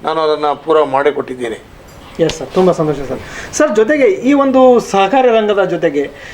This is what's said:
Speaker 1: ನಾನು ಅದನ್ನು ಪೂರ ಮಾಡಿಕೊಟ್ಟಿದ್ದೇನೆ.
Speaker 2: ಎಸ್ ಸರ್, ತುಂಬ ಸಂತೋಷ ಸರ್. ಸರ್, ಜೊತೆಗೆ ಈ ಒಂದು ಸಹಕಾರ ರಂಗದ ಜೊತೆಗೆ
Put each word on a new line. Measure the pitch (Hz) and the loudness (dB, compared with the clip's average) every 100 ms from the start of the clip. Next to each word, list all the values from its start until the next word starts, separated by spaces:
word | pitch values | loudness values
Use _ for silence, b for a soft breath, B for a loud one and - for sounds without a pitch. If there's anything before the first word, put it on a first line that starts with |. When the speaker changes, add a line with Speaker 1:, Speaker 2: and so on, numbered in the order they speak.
Speaker 1:
ನಾನು | 151 160 | -6 -2
ಅದನ್ನು | 156 151 151 135 | -2 -2 -2 -4
ಪೂರ | 160 156 | 0 0
ಮಾಡಿಕೊಟ್ಟಿದ್ದೇನೆ. | 143 135 143 139 127 127 117 104 - - - - - - | 2 0 0 -2 -6 -8 -8 -10 -14 -20 -20 -20 -16 -4
Speaker 2:
ಎಸ್ | 160 - | -2 -2
ಸರ್, | 135 | -6
ತುಂಬ | 185 185 | 0 2
ಸಂತೋಷ | 170 151 143 131 | 2 -2 -4 -6
ಸರ್. | 123 - - - | -10 -12 -16 -6
ಸರ್, | - 302 214 | -2 0 2
ಜೊತೆಗೆ | 220 302 | 0 2
ಈ | 247 190 240 | 2 2 2
ಒಂದು | 285 269 262 254 240 | 2 2 4 6 4
ಸಹಕಾರ | - 196 196 262 254 | 2 0 2 2 2
ರಂಗದ | 226 208 202 | 2 2 0
ಜೊತೆಗೆ | 180 165 165 143 135 B B | 0 -2 -2 -2 -4 B B